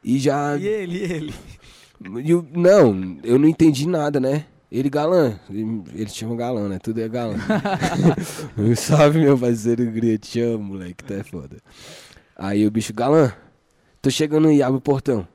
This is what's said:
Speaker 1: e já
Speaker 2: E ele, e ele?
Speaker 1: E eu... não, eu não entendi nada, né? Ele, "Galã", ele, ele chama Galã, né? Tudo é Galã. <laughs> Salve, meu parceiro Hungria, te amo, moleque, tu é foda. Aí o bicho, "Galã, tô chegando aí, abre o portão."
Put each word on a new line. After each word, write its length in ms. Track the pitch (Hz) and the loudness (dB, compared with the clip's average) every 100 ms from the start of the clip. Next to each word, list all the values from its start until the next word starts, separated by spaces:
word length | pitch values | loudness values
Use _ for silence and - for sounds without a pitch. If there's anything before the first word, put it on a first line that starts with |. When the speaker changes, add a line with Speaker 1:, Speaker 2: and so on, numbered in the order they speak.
Speaker 1:
e 140 | - 131 | -2 0
já 400 | 135 175 147 143 | 0 -2 -2 -4
Speaker 2:
E 80 | 196 | -4
ele, 320 | 214 185 180 | -6 -6 -8
e 40 | |
ele? 300 | 190 170 151 - - - - - _ _ - 110 | -6 -8 -10 -14 -18 -20 -20 -20 _ _ -14 -8
Speaker 1:
E 80 | 147 | 0
eu... 140 | 170 160 | 0 0
não, 640 | 165 175 202 135 95 92 80 | 0 6 8 6 4 -4 -8
eu 160 | 113 127 | 0 4
não 100 | 151 | 4
entendi 400 | 160 160 135 156 | 6 4 4 -2
nada, 320 | 175 147 147 | 0 0 0
né? 240 | 131 147 151 _ _ | -2 -2 -6 _ _
Ele, 200 | 117 135 | -4 -2
"Galã", 480 | 143 156 185 139 101 - | -2 2 2 2 -2 -10
ele, 340 | 101 110 113 90 | -8 -6 -8 -10
ele 160 | 76 107 | -10 -10
chama 260 | - 113 117 | -8 -8 -6
Galã, 320 | 120 123 104 | -4 -4 -4
né? 100 | 95 | -6
Tudo 220 | - 113 | -6 -6
é 80 | 113 | -6
Galã. 280 | 120 117 107 | -6 -6 -6
<laughs> 1400 | 104 214 202 185 170 170 175 156 - - 151 - 104 117 | -4 -4 -2 -4 -4 0 0 0 -6 -12 -12 -2 0 0
Salve, 440 | - 147 147 160 | 2 4 6 6
meu 180 | 147 135 | 4 4
parceiro 440 | 123 117 110 117 | 2 0 0 0
Hungria, 340 | 120 110 113 110 | -2 0 0 0
te 220 | - 117 | -4 -4
amo, 240 | 117 113 | -2 -4
moleque, 400 | 101 98 90 87 | -8 -12 -14 -16
tu 80 | - | -12
é 100 | 101 | -12
foda. 340 | - 90 69 - _ - - - - - _ - | -10 -14 -16 -20 _ -20 -20 -20 -20 -20 _ -12
Aí 300 | 95 104 107 | -4 0 0
o 40 | |
bicho, 220 | 107 107 | 0 -4
"Galã, 400 | 110 123 156 135 - _ _ _ _ _ _ | -4 2 4 2 0 _ _ _ _ _ _
tô 100 | 139 | -4
chegando 380 | 123 151 151 156 | 0 0 2 4
aí, 140 | 147 | 4
abre 160 | 127 131 | 2 0
o 20 | |
portão." 460 | 131 135 135 117 87 | 0 -2 0 -4 -4